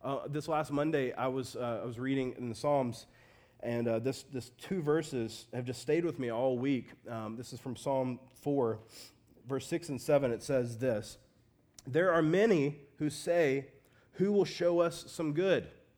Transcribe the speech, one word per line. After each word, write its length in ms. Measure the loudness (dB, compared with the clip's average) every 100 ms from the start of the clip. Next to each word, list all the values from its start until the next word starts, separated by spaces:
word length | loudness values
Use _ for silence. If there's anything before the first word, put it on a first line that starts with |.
Uh, 240 | -4 -6 -4
this 200 | -8 -2
last 240 | -2 0
Monday, 420 | 0 2 2 0
I 140 | 0 -2
was, 280 | -2 -6 -4
uh, 260 | -4 -2
I 20 | -6
was 140 | -6
reading 340 | -2 0 0 -4
in 120 | -8
the 60 | -4
Psalms, 500 | 0 2 2 -4 -14 -20 -20 -20 _ _
and, 240 | -4 0 2
uh, 120 | 2
this, 240 | 0 -4 -8
this 160 | -10 -10 -16
two 240 | -6 -2
verses 640 | 2 2 2 -4 -4 -6 -10
have 120 | -8 -6
just 160 | -8
stayed 220 | 0 2
with 160 | 2 -2
me 100 | -2
all 260 | 0 2 2
week. 320 | 0 0 -2 -16 -10
Um, 260 | -8 -8 -8
this 180 | -12
is 60 | -12
from 160 | -10 -6
Psalm 440 | -2 0 0 -4 -12 -8
four, 380 | -2 2 2 0 -8 -20 -20 _ _ -20 -6
verse 200 | -6 -2
six 220 | -6 -4
and 120 | -8
seven. 300 | 2 4 4
It 120 | -2
says 340 | 0 0 0 -2
this, 400 | 0 0 -4 -16 _ _ _ _ _ -18 -2
"There 260 | 2 4
are 100 | 6
many 560 | 4 6 6 6 4 -2 -16 _
who 120 | -4
say, 580 | -4 0 4 4 2 -2 -18 _ _ _
'Who 180 | 0 2
will 140 | 4 2
show 340 | 2 2 4
us 260 | 2 0 -12
some 260 | -6 -2
good?'" 340 | 0 4 2 0 -16 _